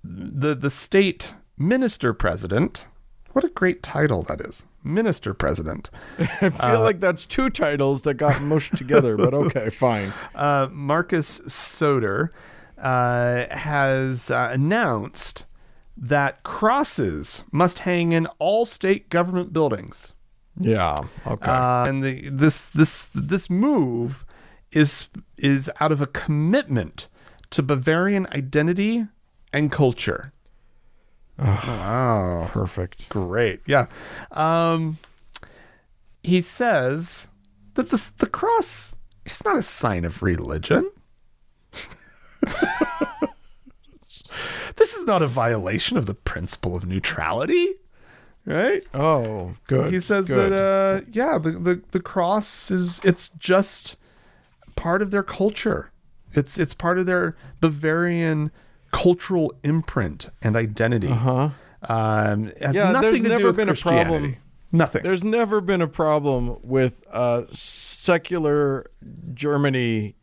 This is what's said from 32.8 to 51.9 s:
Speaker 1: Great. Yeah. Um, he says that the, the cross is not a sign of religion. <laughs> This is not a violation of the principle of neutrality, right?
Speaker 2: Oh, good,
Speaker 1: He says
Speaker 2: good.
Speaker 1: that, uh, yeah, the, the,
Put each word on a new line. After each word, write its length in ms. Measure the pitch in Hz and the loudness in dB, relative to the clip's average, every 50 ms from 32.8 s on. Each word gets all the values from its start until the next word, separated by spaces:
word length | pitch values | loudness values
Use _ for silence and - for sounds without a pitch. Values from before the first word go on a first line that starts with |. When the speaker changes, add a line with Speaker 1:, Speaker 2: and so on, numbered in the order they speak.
| 92 87 - - - - | -6 -6 -8 -16 -16 -6
Speaker 1:
Great. 500 | - 107 95 87 92 113 120 107 92 - - | -4 -4 -4 -2 0 0 0 0 -2 -4 -4
Yeah. 200 | - 139 135 117 - - - - - - - - - | 2 2 2 2 2 -6 -18 -18 -16 -16 -16 -16 -12
Um, 640 | - 160 156 160 165 165 165 165 165 165 165 160 160 156 - - - _ - - - - - - - - - - _ _ _ _ _ _ _ - - _ | -4 -2 0 2 2 2 2 2 0 0 -2 -4 -6 -10 -14 -20 -20 _ -20 -18 -18 -16 -18 -18 -20 -20 -20 -20 _ _ _ _ _ _ _ -20 -20 _
he 180 | - - 180 185 | -2 2 2 2
says 880 | 175 - - - 247 240 208 151 127 127 135 156 170 175 - - - - - _ _ _ _ _ - - - | 2 -2 -4 -2 0 2 2 2 2 0 -2 -4 -6 -8 -10 -10 -12 -14 -20 _ _ _ _ _ -20 -8 -4
that 160 | - 254 - | -4 -2 0
the, 200 | - 220 - - - - | 0 -2 -2 -4 -2 -4
the 80 | - | -4
cross 680 | - - - - 440 466 453 349 - - - - - - - - - - - - | -2 -2 -4 0 2 2 2 0 -2 -4 -8 -8 -10 -12 -16 -16 -18 -20 -20 -14
is 180 | - - - - | -10 -10 -6 -2
not 120 | - 392 | 0 0
a 60 | 277 | 0
sign 440 | 180 - - - - 120 101 87 85 | 0 -2 -2 -2 -2 -2 -2 -2 -2
of 160 | 85 80 - | -4 -6 -2
religion. 680 | - 95 87 - - 65 69 78 85 - - 262 349 392 - - - _ - _ _ _ _ _ _ _ _ _ _ _ - - - - - - - - - - - - - - | 0 0 0 0 -2 -6 -8 -8 0 2 2 2 2 -2 -6 -14 -20 _ -20 _ _ _ _ _ _ _ _ _ _ _ -18 -18 -18 -18 -20 -20 -20 -20 -20 -20 -20 -20 -6 -6
<laughs> 80 | - - - 698 719 807 - - - 988 494 466 - 494 906 - - - - - - - - - - - - _ _ - - - _ _ - - - - - - - - - - - - - | -4 -4 -2 -2 -2 -2 -2 -4 -4 -4 -4 -8 -8 -8 -6 -8 -8 -8 -8 -14 -20 -20 -20 -20 -20 -20 -20 _ _ -20 -20 -20 _ _ -20 -20 -20 -16 -14 -12 -10 -10 -10 -10 -12 -12 2
This 180 | - 440 453 - | 2 2 2 2
is 100 | 427 339 | -4 0
not 160 | 247 208 180 | 2 2 2
a 60 | 156 | 2
violation 720 | 139 120 131 117 117 117 107 90 92 107 104 - - 240 226 | 2 0 0 2 2 2 0 0 -2 -4 -2 -2 0 0 0
of 80 | 120 | -2
the 80 | 98 101 | -2 -6
principle 600 | - _ - - - 87 87 - - - 92 87 | -6 _ -6 -6 -4 -6 -8 -8 -6 -6 -4 -4
of 120 | 87 92 | -4 -4
neutrality, 880 | 90 92 95 - - - - 78 80 90 113 143 - 339 349 349 381 381 - _ - _ - - - - - - - _ _ _ | -4 -4 -2 -4 -4 -4 -4 -4 -2 -2 -2 0 2 2 2 2 0 -2 -6 _ -20 _ -20 -20 -20 -20 -20 -20 -20 _ _ _
right? 360 | - 147 160 202 254 403 - - - - | -4 -2 0 2 0 0 -2 -4 -8 -4
Speaker 2:
Oh, 600 | 135 147 160 156 139 117 110 107 101 90 90 - - _ | 0 2 2 2 2 0 -2 -4 -6 -8 -8 -10 -12 _
good, 260 | - 135 131 - 151 | 0 0 2 2 2
Speaker 1:
He 80 | 180 180 | 0 -2
says 280 | 175 - 208 202 190 175 | 2 2 2 2 2 2
Speaker 2:
good. 240 | - - 196 196 | 4 4 4 4
Speaker 1:
that, 60 | 190 196 | 2 2
uh, 420 | 196 196 196 196 196 196 190 190 - - | 2 2 2 2 2 2 0 0 -4 -4
yeah, 240 | 226 214 254 311 320 | -2 0 0 2 2
the, 140 | - 156 160 | 0 0 -2
the, 320 | 165 175 170 175 180 180 - - | -4 -2 0 0 0 0 -4 -4